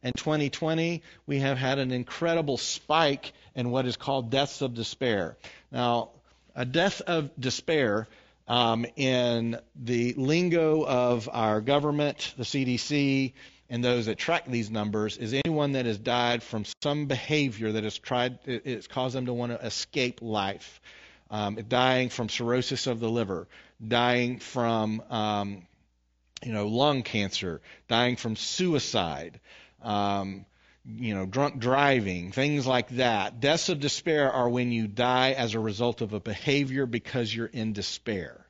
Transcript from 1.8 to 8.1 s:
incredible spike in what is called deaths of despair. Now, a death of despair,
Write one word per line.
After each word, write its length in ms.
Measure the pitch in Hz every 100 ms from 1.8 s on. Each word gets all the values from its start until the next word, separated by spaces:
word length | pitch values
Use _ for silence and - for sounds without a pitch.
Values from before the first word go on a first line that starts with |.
| 131
incredible 640 | 127 120 - 165 165 151 127
spike 760 | - - _ 151 156 139 - - -
in 160 | 131 123
what 140 | 127
is 120 | 127 117
called 340 | - 135 117
deaths 320 | 135 143 -
of 120 | 135
despair. 600 | 117 113 - 127 104 82 - - - _
Now, 400 | - 120 120 117 - _ _ _
a 100 | - 127
death 340 | 147 190 -
of 300 | - 165 143 -
despair, 720 | 123 - - 160 123 104 107